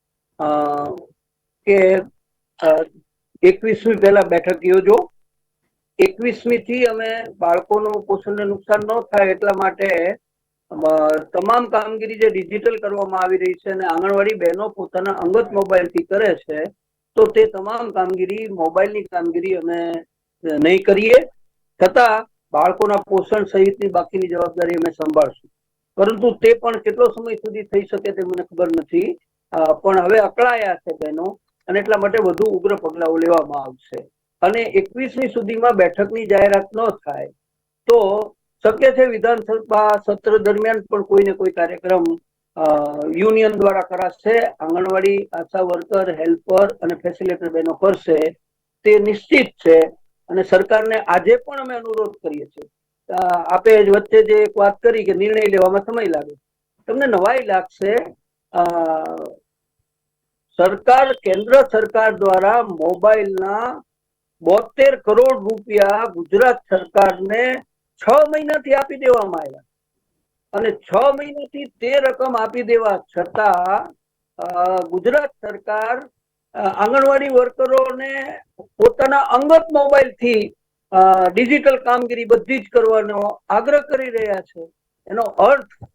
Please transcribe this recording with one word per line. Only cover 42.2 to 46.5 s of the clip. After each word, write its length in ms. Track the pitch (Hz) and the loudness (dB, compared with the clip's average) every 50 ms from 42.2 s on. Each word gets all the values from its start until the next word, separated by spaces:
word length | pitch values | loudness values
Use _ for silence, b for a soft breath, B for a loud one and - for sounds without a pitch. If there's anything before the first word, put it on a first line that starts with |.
| _ _ _ _ _ _ _ | _ _ _ _ _ _ _
અ, 80 | 170 160 156 151 147 147 147 147 151 147 156 160 | -2 0 2 2 0 0 -4 -6 -6 -6 -6 -4
યુનિયન 360 | 170 202 220 220 220 220 214 208 | 0 0 2 2 4 2 2 2
દ્વારા 280 | 196 196 196 190 190 | 2 2 2 2 0
કરાશે, 580 | 180 - 185 180 185 180 - _ _ 208 226 233 | -4 -6 -6 -6 -6 -6 -6 _ _ 0 0 0
આંગણવાડી, 880 | 226 233 - _ 156 160 170 180 185 185 190 190 190 202 202 196 202 - - | 0 -2 -6 _ -8 -6 -4 -4 -2 -2 -2 0 2 2 0 0 -4 -6 -10
આશા 280 | 165 165 - - 190 | -12 -12 -8 -6 -4
વર્કર, 540 | 185 180 175 170 170 - 190 190 190 185 165 | -4 -2 -4 -6 -6 -4 -2 -2 -2 -2 -4
હેલ્પર 520 | 151 160 165 170 165 - - | -4 -2 -2 -2 -2 -2 0